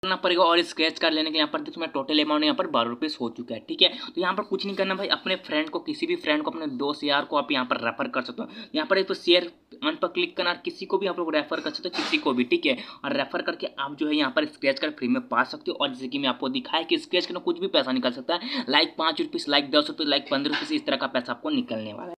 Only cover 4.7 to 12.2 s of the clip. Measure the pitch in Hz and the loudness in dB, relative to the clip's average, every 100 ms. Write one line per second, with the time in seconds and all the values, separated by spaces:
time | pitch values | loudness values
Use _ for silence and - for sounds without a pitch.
4.7 | 196 190 190 202 147 185 185 - 151 156 | -2 0 0 -2 -2 0 -4 -2 -2 -2
5.7 | 165 - 147 165 175 - 151 151 160 151 | -4 -6 -4 -2 -2 0 0 0 -4 -6
6.7 | 127 143 147 147 143 139 147 139 139 127 | -2 -2 -2 0 0 2 -2 0 0 0
7.7 | 127 117 113 139 131 120 - - 220 - | 0 -2 -2 -2 -2 -6 -8 -10 -12 -6
8.7 | 151 151 190 190 185 - 175 170 - _ | -4 2 2 2 -2 4 4 4 -12 _
9.7 | - 147 170 175 175 175 - 175 175 - | -4 -4 -2 -2 -2 -4 -2 -2 -2 -6
10.7 | - 190 190 196 175 165 151 143 160 160 | -8 -2 0 0 -2 0 0 0 -4 -4
11.7 | 151 - - 151 156 | -6 -6 -4 -2 0